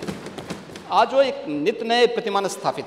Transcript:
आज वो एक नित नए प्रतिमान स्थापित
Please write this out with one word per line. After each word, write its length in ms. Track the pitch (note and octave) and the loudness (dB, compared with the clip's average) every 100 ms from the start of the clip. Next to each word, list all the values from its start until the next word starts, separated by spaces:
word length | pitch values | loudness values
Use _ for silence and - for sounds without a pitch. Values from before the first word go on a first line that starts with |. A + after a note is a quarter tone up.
| - - - - - - - - - | -8 -8 -10 -12 -10 -12 -12 -16 0
आज 220 | F3+ A3 | 4 4
वो 80 | C4 | 4
एक 260 | C4+ - D#3 | 4 2 -4
नित 360 | D3 D#3+ A3+ | -2 0 -2
नए 240 | A3+ A#3+ A#3+ | 0 4 4
प्रतिमान 400 | A#3 G#3 G3+ G3 | 4 -2 0 0
स्थापित 380 | - D3+ C3+ | -2 -4 -4